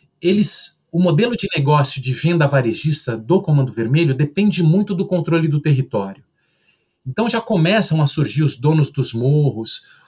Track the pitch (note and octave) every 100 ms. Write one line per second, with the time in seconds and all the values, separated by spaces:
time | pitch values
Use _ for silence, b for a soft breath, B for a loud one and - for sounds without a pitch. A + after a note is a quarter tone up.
0 | b _ E3+ G3+ E3 - - - _ E3+
1 | F3+ D3+ A#3 A#3 - E3 C#3 D3 C3+ -
2 | B2 A#2+ D#3+ E3+ C#3+ C#3 A#2+ A2+ D#3 D3
3 | - A#2 A2+ F#3+ - D3+ C3 G#2 A#2 C#3+
4 | E3 B2+ D3 - G#3 E3+ E3 F3 G3+ F#3
5 | G3 F3+ D#3+ E3 D#3+ D3 D3+ C3+ B2+ A2
6 | G2 G2 _ _ _ _ _ _ _ _
7 | - B2+ A#3 A#3 - G#3 D#3+ A3 G3+ D#3+
8 | C#3+ - B2+ - D3 G2+ C#3+ D#3+ C#3+ -
9 | B2 A#2 B2 D3 C#3+ A2 A2+ - B B